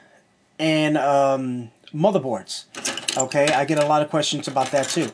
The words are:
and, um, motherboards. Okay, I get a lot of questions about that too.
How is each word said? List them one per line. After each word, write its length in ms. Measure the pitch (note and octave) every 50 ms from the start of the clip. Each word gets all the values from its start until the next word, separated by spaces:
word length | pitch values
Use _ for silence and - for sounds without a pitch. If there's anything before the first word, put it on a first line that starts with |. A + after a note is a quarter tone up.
| _ _ _ _ _ _ _ _ _ _ _ -
and, 380 | D#3 D#3+ D#3 D#3 D#3 D3+ D3+ D3+
um, 760 | C3 C#3+ C#3 C#3 C#3 C3+ C3+ C3 C3 B2+ B2 B2 A#2 A2+ _ _ _ - -
motherboards. 720 | D3+ E3+ G#3 G3 F3+ C3 C3 A2+ F#2+ - - - - - _ - - - - - - - - - -
Okay, 300 | B2+ - - D3 C#3+ D3
I 180 | D3+ C3 C#3
get 120 | C3+ D#3+ D3+
a 80 | D3
lot 160 | D3 D3+ D3+
of 80 | D3+ D3
questions 380 | - D#3 D3 - - C#3+ - D3
about 240 | C3 C3+ C3 -
that 160 | - C#3 C3+ -
too. 240 | - E3+ D3 A2+